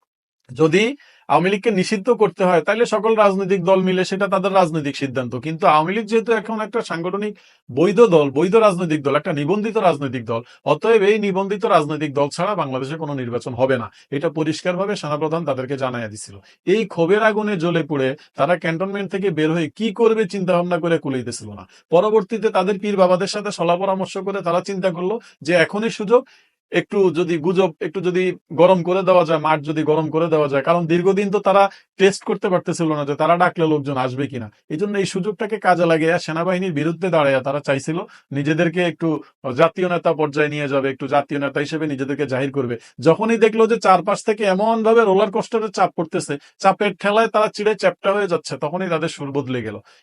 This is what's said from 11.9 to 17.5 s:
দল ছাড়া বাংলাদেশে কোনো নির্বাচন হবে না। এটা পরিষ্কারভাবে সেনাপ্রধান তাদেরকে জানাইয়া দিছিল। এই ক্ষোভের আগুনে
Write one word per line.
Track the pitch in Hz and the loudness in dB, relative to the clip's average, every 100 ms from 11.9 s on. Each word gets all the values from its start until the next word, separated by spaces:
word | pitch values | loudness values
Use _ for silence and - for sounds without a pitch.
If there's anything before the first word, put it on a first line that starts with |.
| 151 151 139 | -4 -4 -2
দল | 143 - | -2 -2
ছাড়া | 185 202 | -4 -4
বাংলাদেশে | 143 127 135 160 | -4 -4 -6 -8
কোনো | 156 143 | -8 -6
নির্বাচন | 120 120 139 | -6 -6 -8
হবে | 117 135 131 | -2 0 0
না। | 110 _ _ 139 | -2 _ _ -4
এটা | 165 151 | -4 -2
পরিষ্কারভাবে | 156 156 180 180 202 202 | -4 -2 -4 -2 -2 -4
সেনাপ্রধান | 156 147 156 160 156 | -4 -4 -2 -2 -2
তাদেরকে | 123 131 135 | -4 -4 -4
জানাইয়া | 131 120 110 | -4 -4 -8
দিছিল। | 107 - 98 _ _ - | -10 -16 -20 _ _ 0
এই | 208 214 | 0 0
ক্ষোভের | - 165 208 220 | -2 2 4 2
আগুনে | 208 214 | 0 -2